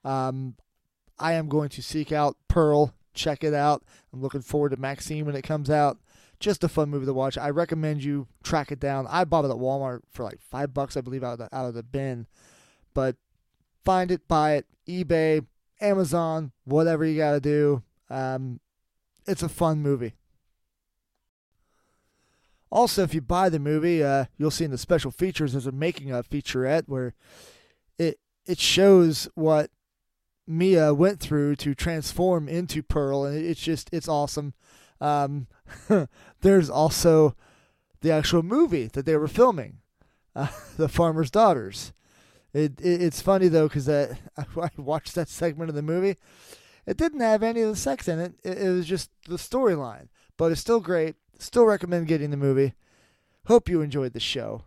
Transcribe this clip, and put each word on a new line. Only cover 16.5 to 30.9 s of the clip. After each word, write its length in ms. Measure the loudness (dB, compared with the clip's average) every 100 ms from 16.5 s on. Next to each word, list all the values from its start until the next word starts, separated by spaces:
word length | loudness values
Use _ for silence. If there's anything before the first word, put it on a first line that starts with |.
| _
whatever 400 | -2 2 2 2
you 140 | 0 0
gotta 240 | 0 0
do. 420 | 0 2 2 0 -4 _ _
Um, 520 | -8 -6 -6 -8 -12 _ _ _ _ _ _ -6
it's 160 | -4
a 60 | -4
fun 320 | -2 0 0
movie. 320 | 0 -2 -4 -12 _ _ _ _ _ _ _ _ _ _ _ _ _ _ _ _ _ _ _ _ _ _ _ _ _
Also, 300 | 2 2 2
if 120 | 0 -2
you 60 |
buy 280 | -2 2 2
the 100 | 0
movie, 440 | -2 0 0 0
uh, 220 | 2 0 -2 -4
you'll 140 | -4
see 120 | -2
in 80 | -4
the 60 | -6
special 320 | 0 0 0
features 440 | -4 -4 -2 -2
there's 120 | -2 -6
a 60 |
making 400 | -4 -4 -4 -6
of 180 | -6 -6
featurette 540 | -8 -4 -2 0 0 -2
where 300 | -6 -6 -10 _ -20 -20 _ _ _ _ -2
it, 220 | -2 -2 _ _ -8
it 140 | -2
shows 680 | 0 6 8 8 8 2 -6
what 380 | -2 2 2 0 _ _ _ _ _ _ _ -8
Mia 480 | 0 4 6 6